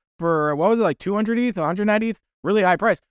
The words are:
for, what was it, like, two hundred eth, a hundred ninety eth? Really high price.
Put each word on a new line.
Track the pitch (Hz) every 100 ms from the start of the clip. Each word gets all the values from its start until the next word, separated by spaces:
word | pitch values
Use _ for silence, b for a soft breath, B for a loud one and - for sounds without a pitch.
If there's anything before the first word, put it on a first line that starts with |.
| _ -
for, | 165 160 151 147
what | 185
was | 233
it, |
like, | 196 147
two | 185 202
hundred | 220 233
eth, | 247 190
a | 156
hundred | 180 208
ninety | 214 226
eth? | 214 _ _
Really | 156 214
high | 185 175
price. | 226 175 _